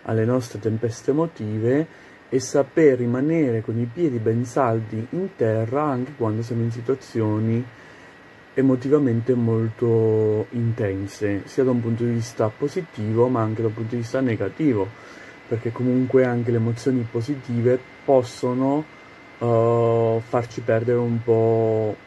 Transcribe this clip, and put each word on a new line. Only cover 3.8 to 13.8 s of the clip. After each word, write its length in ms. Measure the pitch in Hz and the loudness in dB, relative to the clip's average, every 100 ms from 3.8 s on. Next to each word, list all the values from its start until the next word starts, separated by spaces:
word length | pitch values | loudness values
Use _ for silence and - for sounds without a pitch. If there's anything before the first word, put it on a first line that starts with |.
| 120 | -4
piedi 280 | 117 170 120 | -2 -2 0
ben 260 | 110 117 120 | 0 0 0
saldi 640 | 151 127 113 110 110 117 | 0 2 0 -2 -8 -6
in 180 | 170 190 - | -6 -6 -2
terra 460 | 113 110 110 135 | 0 0 0 -2
anche 300 | 151 127 127 151 | -2 -2 -6 -4
quando 280 | 113 107 | -4 -2
siamo 180 | 117 117 | -4 -2
in 100 | 117 | -2
situazioni 960 | 117 117 135 - 120 110 107 110 113 127 - - - - - - - - | -4 -4 -4 -4 -2 0 0 0 -2 -4 -14 -20 -20 -20 -20 -20 -20 -8
emotivamente 800 | - 135 127 135 151 139 117 113 | 0 2 2 2 2 2 0 0
molto 1120 | 123 117 113 113 110 120 113 110 110 107 107 - | 2 2 2 0 -2 2 4 4 2 2 0 -2
intense, 920 | 120 117 113 104 95 98 - 104 98 - | -4 -2 -2 -2 -4 -6 -6 -4 -4 -4
sia 180 | - | 0
da 80 | 131 | 2
un 100 | 123 | 2
punto 220 | 117 113 | 0 -2
di 80 | 120 | 0
vista 400 | 117 113 - 110 - | -2 -4 -2 -2 -2
positivo 720 | 143 190 165 - 107 110 123 | -6 -6 -10 -8 -2 2 2
ma 140 | 123 | 2
anche 200 | 110 110 | 0 0
da 80 | 113 | -4
un 40 | |
punto 220 | 107 | -4